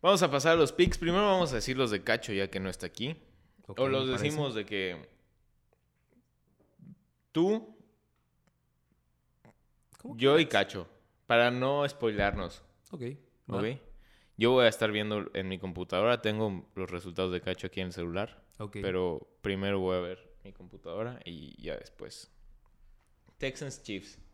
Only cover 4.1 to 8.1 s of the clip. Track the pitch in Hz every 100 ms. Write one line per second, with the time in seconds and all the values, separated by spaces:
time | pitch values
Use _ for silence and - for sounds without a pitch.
4.1 | 131 147 151 143 110 101 104 95 85 -
5.1 | _ _ _ _ _ _ _ _ _ _
6.1 | _ _ _ _ _ _ _ - - _
7.1 | _ _ 156 180 220 220 - _ _ _